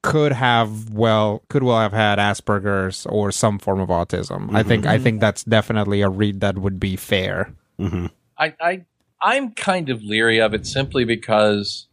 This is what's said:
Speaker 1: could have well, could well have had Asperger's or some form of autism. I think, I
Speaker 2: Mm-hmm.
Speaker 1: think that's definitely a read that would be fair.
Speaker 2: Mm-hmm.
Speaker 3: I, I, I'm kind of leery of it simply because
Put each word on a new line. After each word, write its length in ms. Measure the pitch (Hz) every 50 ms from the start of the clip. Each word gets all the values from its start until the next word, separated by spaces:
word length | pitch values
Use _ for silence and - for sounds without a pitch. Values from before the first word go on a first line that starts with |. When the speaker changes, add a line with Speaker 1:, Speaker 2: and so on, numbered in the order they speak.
Speaker 1:
could 300 | - - 147 156 147 147
have 580 | 135 117 131 123 120 117 113 107 107 107 113 113
well, 520 | 107 104 117 113 110 107 107 107 101 - _ _
could 140 | - 143
well 160 | 131 123 117 113
have 140 | 110 104
had 260 | 101 110 110 104 101 101
Asperger's 880 | 101 104 101 - - - 104 101 95 104 101 95 95 95 92 - -
or 240 | - - 107 104 98
some 280 | 95 - - 110 101 98
form 180 | - 104 98 95
of 80 | 95 90
autism. 640 | 90 85 85 - - 92 92 - 90 95 98 107 107
I 80 | 110 110
think, 200 | 101 120 107 104
I 100 | - 107
Speaker 2:
Mm-hmm. 80 | 110 127
Speaker 1:
think 160 | 120 110 104
that's 240 | 110 107 101 - -
definitely 560 | 113 113 107 101 - 113 107 104 101 101 101
a 60 | 101 95
read 320 | 92 98 107 104 101 98
that 180 | 104 98 95 95
would 220 | 92 98 95 90
be 160 | 98 98 92
fair. 580 | 90 - - - 95 90 95 98 90 98 - - - _ _ _ -
Speaker 2:
Mm-hmm. 280 | 95 90 85 90 87 85 _ _ _ _ _
Speaker 3:
I, 180 | - 151 160 156 _
I, 240 | 165 175 190 190 175 _ _ _ _ _ _ _
I'm 300 | - 202 247 277 277 233
kind 360 | 208 - - 202 185 185 165 135
of 140 | 127 110
leery 380 | 107 104 107 110 113 113 110 113
of 120 | 110 107
it 140 | 107 107 -
simply 380 | - - 135 139 135 - 139 123
because 840 | 113 117 - - - 110 107 107 107 104 101 101 - - - - _